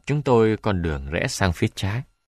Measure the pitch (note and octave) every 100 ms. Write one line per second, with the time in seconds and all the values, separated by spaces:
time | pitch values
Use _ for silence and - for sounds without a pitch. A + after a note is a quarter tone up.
0 | - D3+ C#3 A#2 A2 G#2+ A2 F#2+ E2+ C#2+
1 | C2+ E2+ B2 - F#2+ - A2+ - G2 A#2
2 | - _